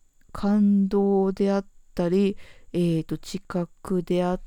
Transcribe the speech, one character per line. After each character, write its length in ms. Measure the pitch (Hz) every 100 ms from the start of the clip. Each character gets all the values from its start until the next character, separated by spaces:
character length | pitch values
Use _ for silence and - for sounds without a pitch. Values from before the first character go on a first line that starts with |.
| _ _ -
感 560 | - 202 208 202 202 196
動 440 | 202 196 196 190
で 200 | 196 196
あ 60 | 196
っ 80 | 196 - -
た 140 | - 175
り、 300 | 185 196 202 - - -
え 280 | 170 175 165
ー 20 |
と、 160 | 156 156
知 220 | - 190
覚 640 | - 185 170 - - 185
で 200 | 170 180
あ 100 | 180
っ 60 | 180